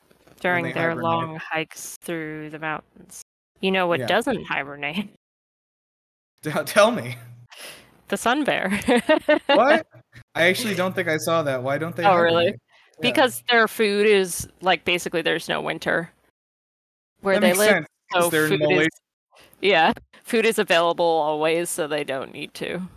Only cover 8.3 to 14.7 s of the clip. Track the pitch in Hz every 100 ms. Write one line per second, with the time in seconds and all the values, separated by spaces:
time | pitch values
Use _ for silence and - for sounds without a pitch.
8.3 | 277 240 147 190 202 - 240 - 311 -
9.3 | 302 - 277 262 320 - - _ - -
10.3 | 151 175 185 220 180 185 185 170 156 160
11.3 | 165 147 131 131 143 160 170 202 180 170
12.3 | 165 175 - _ _ _ - 240 226 254
13.3 | - - 233 214 - 214 202 214 202 185
14.3 | - - _ 180